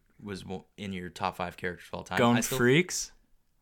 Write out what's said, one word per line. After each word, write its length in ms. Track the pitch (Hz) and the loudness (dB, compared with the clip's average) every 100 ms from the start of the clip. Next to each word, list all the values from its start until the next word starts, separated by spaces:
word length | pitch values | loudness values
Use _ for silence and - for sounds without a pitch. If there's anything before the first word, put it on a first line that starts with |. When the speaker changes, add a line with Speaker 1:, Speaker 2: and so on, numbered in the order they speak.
| _ _ | _ _
Speaker 1:
was 220 | 104 95 | -12 -10
wo-, 220 | 92 92 - - | -8 -12 -12 -12
in 160 | 101 | -8
your 160 | 95 90 | -8 -8
top 280 | - 95 - | -4 -4 -2
five 200 | 90 - | -6 -6
characters 320 | 90 87 - | -8 -8 -10
of 60 | 87 | -12
all 60 | |
time. 140 | 90 92 | -4 2
Speaker 2:
Gon 180 | 120 120 | 4 4
Speaker 1:
I 40 | |
still 180 | 117 131 | 2 2
Speaker 2:
Freaks? 540 | 123 143 180 - - _ _ _ _ _ | 6 6 4 -2 -8 _ _ _ _ _